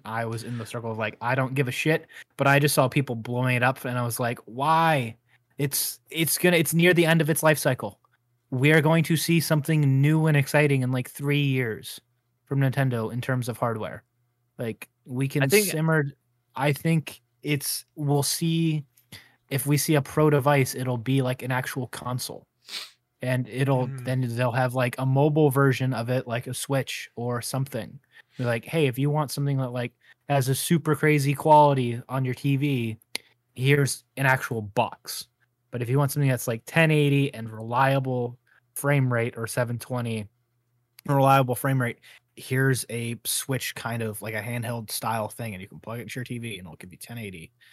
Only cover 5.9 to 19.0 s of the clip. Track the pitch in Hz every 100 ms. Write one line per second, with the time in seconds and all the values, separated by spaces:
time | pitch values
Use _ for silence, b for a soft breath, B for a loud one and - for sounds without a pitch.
5.9 | - _ 160 160 - 180 175 160 165 175
6.9 | 170 160 165 151 160 156 151 147 123 104
7.9 | - _ _ _ _ _ 127 143 160 151
8.9 | 165 156 160 - 165 - 151 139 156 139
9.9 | 135 143 156 160 147 139 151 151 135 127
10.9 | 127 127 - 143 143 143 131 120 107 -
11.9 | - - _ _ _ _ 139 135 139 135
12.9 | 117 110 120 120 127 120 113 123 110 92
13.9 | - - _ _ _ _ - 123 107 -
14.9 | _ - 127 135 147 135 202 196 156 160
15.9 | 160 143 - _ _ _ - 143 139 165
16.9 | 165 - - _ _ 147 147 - - -
17.9 | - 143 143 139 - 170 165 165 151 -
18.9 | _